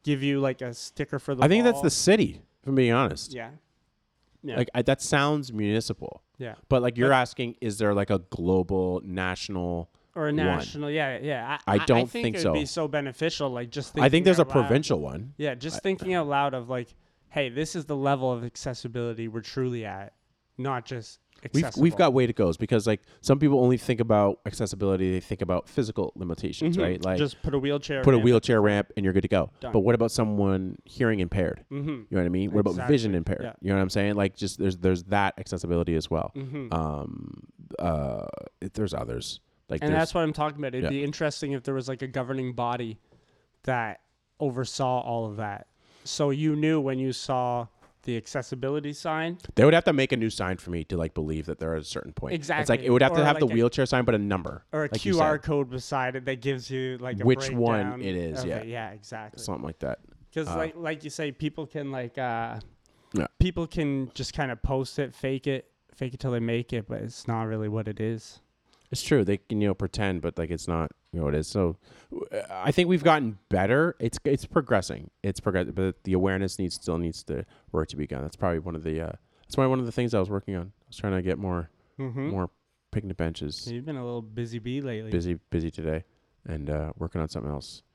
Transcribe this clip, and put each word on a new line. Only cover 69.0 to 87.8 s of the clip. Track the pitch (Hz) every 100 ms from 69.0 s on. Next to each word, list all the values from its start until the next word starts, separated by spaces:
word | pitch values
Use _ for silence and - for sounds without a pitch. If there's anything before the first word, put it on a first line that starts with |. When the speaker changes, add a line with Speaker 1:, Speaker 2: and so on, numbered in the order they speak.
Speaker 2:
true. | - 143
They | 95 101
can, | _ 107
you | 104
know, |
pretend, | 92 95 - 98 90
but, | 82 -
like, | 80
it's | 85 -
not, | 82 80 - _
you | 87
know, |
what | 73
it | 76
is. | 78
So, | 104 90 80 _ - _
w-, | - - 104 -
I | 92 143
think | 160 180
we've | 180
gotten | 160 156 117 101 _
better. | 95 98 131 170 -
It's, | 113 -
it's | 147 139 -
progressing. | 170 127 107 - 57 - _
It's | 98 -
progress-, | - 92 90
but | 90 95 -
the | 95
awareness | 92 95 95 95 -
needs, | 90 -
still | - 85
needs | 82 -
to | - 73 - _ -
work | 80 80
to | 69
be | 73
done. | 67
That's | 76 -
probably | 95 82
one | 85 80
of |
the, | 80 78
uh, | 80 - _ _
that's | _ -
why | 131
one | 131
of | 120
the |
things | 120 120
I | 110
was | 95
working | 98 -
on. | 92 92 _
I | _
was | -
trying | 104
to | 95
get | 90 78
more, | 98 87 82 _ _ -
Speaker 1:
Mm-hmm. | 131 120 139
Speaker 2:
more | 95 87 _ _ _ _
picnic | 107 101 90
benches. | 82 80 73 - 123
Speaker 1:
You've | 120 143
been | 139
a |
little | 120 120
busy | 110 110 117 117
bee | 113 131
lately. | 139 110 110
Speaker 2:
Busy, | 92 87 82 _
busy | 85 80
today, | - 80 80 - _ _ _
and, | - 82 73
uh, | 76 76 -
working | 87 87
on | 78
something | - 71
else. | 71 - -